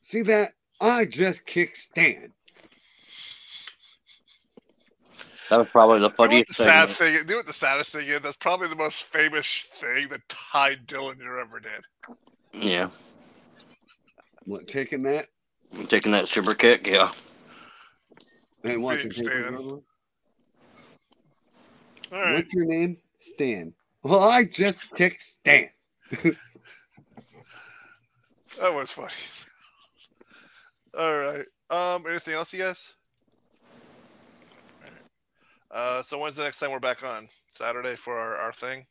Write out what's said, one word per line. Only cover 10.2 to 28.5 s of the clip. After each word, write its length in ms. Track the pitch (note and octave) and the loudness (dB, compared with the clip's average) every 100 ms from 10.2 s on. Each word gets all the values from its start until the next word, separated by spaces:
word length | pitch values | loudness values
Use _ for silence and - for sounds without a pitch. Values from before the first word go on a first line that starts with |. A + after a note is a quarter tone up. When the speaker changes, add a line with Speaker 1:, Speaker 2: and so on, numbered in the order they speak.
| _ | _
Speaker 3:
Tye 480 | - - D3 C#3 C3+ | -18 -2 2 2 0
Dillinger 540 | A#2+ C3+ C3+ C3 B2 B2+ | -10 -8 -8 -10 -12 -10
ever 180 | A#2 A2 | -12 -14
did. 260 | G#2+ G#2+ - _ - - _ _ _ | -14 -16 -16 _ -20 -20 _ _ _
Speaker 2:
Yeah. 360 | - G#2+ F2 F#2 - - - _ _ _ - - _ _ _ _ _ _ _ | -6 -2 -2 -2 -8 -20 -20 _ _ _ -20 -20 _ _ _ _ _ _ _
Speaker 1:
What, 200 | F#2+ G2 - | -14 -14 -8
taking 360 | C#3 C3+ C#3 | -8 -6 -6
that? 240 | C3+ D3 - _ _ _ _ - G2+ | -2 -4 -6 _ _ _ _ -16 0
Speaker 2:
Taking 240 | G#2+ G#2+ | 2 4
that 140 | G#2 F2 | 2 2
super 260 | G#2+ G2 | 2 0
kick, 320 | G#2+ A#2 A#2+ G2+ | 4 6 6 4
yeah. 240 | F#2+ F#2+ - - - - - - - - _ _ - - _ _ _ | 4 2 0 -20 -20 -20 -20 -20 -20 -20 _ _ -20 -20 _ _ _
Speaker 1:
Hey, 140 | - A#2+ | -6 -4
watch 200 | B2+ D3 | -4 -4
Speaker 3:
Being 100 | A#2 | -4
Speaker 1:
it, 60 | |
take 120 | G2 A#2 | -6 -4
Speaker 3:
Stan. 260 | B2+ B2 | -4 -6
Speaker 1:
it. 60 | B2+ | -10
Speaker 3:
All 240 | C3+ C#3+ C3+ _ _ _ _ _ _ _ _ _ - _ _ _ _ _ _ _ _ _ _ _ - | -12 -16 _ _ _ _ _ _ _ _ _ _ -20 _ _ _ _ _ _ _ _ _ _ _ -14
right. 220 | F3+ F3+ | -2 0
Speaker 1:
What's 180 | D#3+ E3+ | 0 0
your 120 | F3+ | -2
name? 320 | E3 E3 F3+ E3+ _ _ | 0 0 -2 -4 _ _
Stan. 540 | - - C3+ G2+ E2 _ _ _ | -20 -4 -2 -2 -8 _ _ _
Well, 200 | - F#3+ | 2 4
I 220 | G3+ B3 | 6 4
just 440 | G3+ - G3 F#3 - | 2 0 0 -2 -12
kicked 260 | - F3+ - | 0 0 0
Stan. 480 | - - - C#3+ - _ _ _ _ | -20 -4 6 6 4 _ _ _ _
<laughs> 240 | - E3+ - - - - - _ _ _ - _ - - - - - - _ _ _ _ _ _ | -2 -2 -2 -16 -20 -20 -20 _ _ _ -20 _ -20 -20 -20 -20 -20 -20 _ _ _ _ _ _